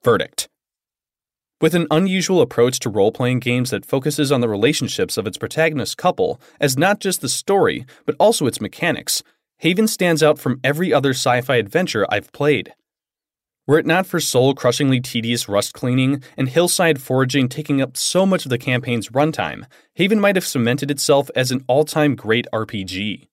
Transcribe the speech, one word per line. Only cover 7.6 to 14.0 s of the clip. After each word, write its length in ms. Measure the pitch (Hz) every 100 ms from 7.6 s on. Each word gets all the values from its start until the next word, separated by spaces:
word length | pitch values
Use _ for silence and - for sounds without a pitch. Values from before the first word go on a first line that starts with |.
| 127 65 127 -
but 120 | - -
also 280 | 208 160 139
its 140 | -
mechanics, 600 | 104 - 170 147 - - - _ _ _
Haven 280 | 165 180 214
stands 360 | - 180 160
out 180 | 151 156
from 200 | - 120
every 280 | 131 147 185
other 180 | 143 135
sci-fi 460 | 131 - 123 120 127
adventure 500 | 101 165 180 113 98
I've 220 | 104 -
played. 420 | - 147 131 - - _ _ _ _ _ _ _ _ -
Were 120 | 151
it 80 | 156
not 200 | 170